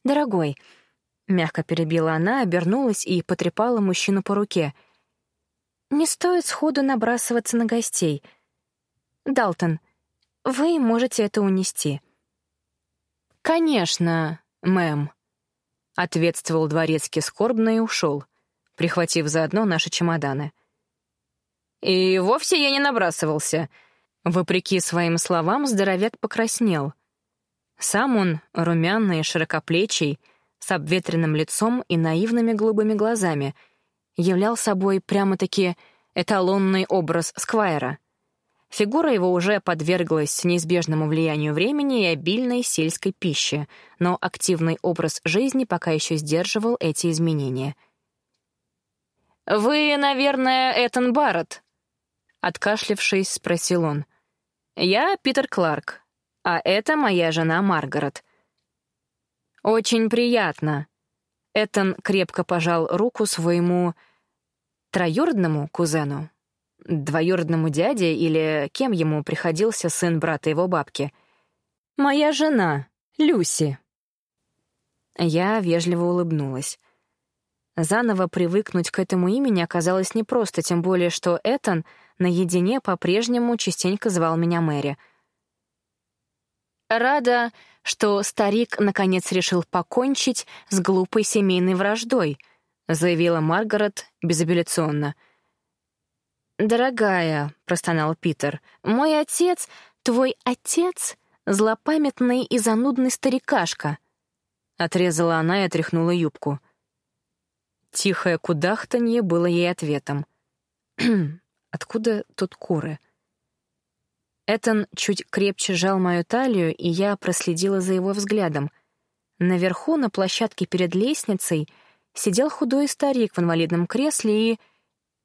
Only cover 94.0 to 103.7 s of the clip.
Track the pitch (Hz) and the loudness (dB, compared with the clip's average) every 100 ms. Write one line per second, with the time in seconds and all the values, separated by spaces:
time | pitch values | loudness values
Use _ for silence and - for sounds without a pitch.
94 | - _ 170 160 165 175 165 - 156 147 | -16 _ -2 0 2 0 0 0 0 -2
95 | 147 147 _ _ _ _ _ _ _ _ | -4 -6 _ _ _ _ _ _ _ _
96 | _ _ _ _ _ - 208 233 262 240 | _ _ _ _ _ -4 0 2 0 2
97 | 208 185 165 156 143 - - 175 - 160 | 2 2 2 0 -4 -8 -4 -4 0 0
98 | 151 160 170 151 143 151 _ _ - 226 | 0 -2 -2 -2 -4 -6 _ _ -2 0
99 | 302 302 302 - 349 349 - - - _ | 2 2 0 0 0 0 -6 -14 -20 _
100 | - 233 262 - - 247 - - 359 - | -2 2 2 0 -4 -4 -4 0 0 -2
101 | - - _ _ - 196 214 220 - 311 | -8 -10 _ _ -2 0 2 0 -2 0
102 | 294 - 247 247 - 247 220 220 262 247 | 0 0 0 0 0 0 2 2 0 0
103 | 254 - 269 254 - 254 170 | 0 0 0 -2 0 0 0